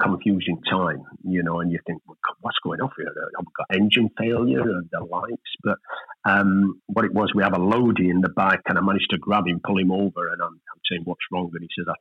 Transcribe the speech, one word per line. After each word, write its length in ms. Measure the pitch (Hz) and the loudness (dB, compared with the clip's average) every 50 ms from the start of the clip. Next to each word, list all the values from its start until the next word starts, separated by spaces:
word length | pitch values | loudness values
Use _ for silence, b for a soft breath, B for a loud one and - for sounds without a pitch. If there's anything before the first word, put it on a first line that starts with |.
confusing 600 | - 98 92 85 - 107 98 92 - 90 85 82 - - | 2 0 0 0 0 0 0 0 0 -2 -4 -4 -2 -2
time, 340 | 95 92 90 85 76 71 - - - - - | 0 0 0 0 -2 -4 -8 -14 -16 -10 -4
you 200 | 92 92 90 85 | -2 -2 0 0
know, 180 | 85 85 85 | -2 -2 -2
and 100 | 85 87 | -2 -2
you 80 | 85 82 - | -2 -2 -4
think, 160 | - 85 - _ | -6 -8 -8 _
"Well, 100 | - - _ - | -18 -12 _ -6
God, 80 | - - _ | -6 -6 _
what's 160 | - - - - - | -6 -4 -4 -4 -4
going 180 | 85 85 - | -4 -4 -4
on 80 | 123 135 - | -4 -6 -6
here? 80 | - 82 | -8 -10
Have 400 | 78 76 78 - - - - 90 | -10 -8 -10 -10 -10 -8 -10 -10
we 60 | - - | -10 -8
got 220 | - - - 95 95 | -10 -6 -2 0 2
engine 300 | 104 104 98 131 113 110 - | 4 4 4 4 2 2 0
failure 440 | - 113 117 117 117 120 123 131 127 | -2 -2 0 0 2 2 2 2 2
and 280 | 120 113 95 90 85 82 | 0 0 -2 -2 -4 -6
the 140 | - - 87 | -6 -8 -6
likes?" 460 | 85 87 90 - 113 117 - - - - - - | -6 -6 -6 -6 -6 -8 -10 -12 -12 -10 -6 -2
But, 140 | 104 101 - B B B B B B B B - | -2 -4 -4 B B B B B B B B 0
um, 560 | 101 98 101 98 98 95 98 98 95 90 - _ | 2 4 4 4 4 4 4 4 2 0 -4 _
what 180 | - 98 113 110 | -4 0 0 0
it 80 | 92 90 | 2 2
was, 180 | 104 104 90 - | 2 2 2 2
we 100 | 101 95 | 2 2
have 100 | 95 92 | 2 2
a 60 | 90 | 2
loadie 500 | 90 98 110 120 123 117 110 - 92 90 | 2 4 4 4 4 4 4 4 4 4
in 100 | 87 90 | 4 4
the 100 | 95 90 | 4 2
back, 320 | 87 - 95 95 95 90 - | 2 2 2 4 2 2 2
and 120 | - 92 | 0 0
I 40 | 90 | 2
managed 300 | 92 98 98 95 - - | 2 2 2 2 0 0
to 60 | 98 | -2
grab 300 | 85 - 101 104 104 95 | -2 0 0 2 2 2
him, 140 | 90 87 87 - | 0 -2 -2 -2
pull 140 | - 101 | 0 0
him 140 | 95 92 90 | 2 2 2
over, 360 | 92 95 101 98 - 87 87 | 2 2 0 -2 -2 -4 -6
and 140 | 85 85 85 | -6 -4 -4
I'm, 80 | 85 85 | -6 -6
I'm 320 | 82 82 _ - - _ - - | -8 _ _ -20 -12 _ -6 -6
saying, 140 | 90 87 82 | -6 -6 -6
"What's 160 | 87 87 - - - | -6 -8 -8 -8 -6
wrong?" 200 | 90 90 90 85 85 | -4 -4 -4 -4 -6
And 80 | 85 | -8
he 80 | 85 82 - | -10 -10 -8
says, 80 | - 87 | -6 -6
"I 60 | 82 82 - | -6 -6 -4